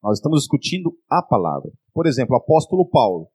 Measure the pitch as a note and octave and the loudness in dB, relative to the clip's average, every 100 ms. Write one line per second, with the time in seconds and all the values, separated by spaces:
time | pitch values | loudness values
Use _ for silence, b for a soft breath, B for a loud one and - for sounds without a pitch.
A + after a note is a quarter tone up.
0 | G#2 G#2 D#3 D#3 - C#3+ - F#3 E3+ - | -2 -2 0 0 0 -4 -2 -4 -6 -8
1 | _ D#3+ - A2+ E2+ C#2+ - - _ - | _ -4 0 0 0 -4 -8 -18 _ -2
2 | E3 B2 A#2 B2 - D#3+ D#3+ F#3 F3+ - | -2 0 0 0 2 2 2 -2 2 2
3 | A2+ F2+ E2 | 2 0 -8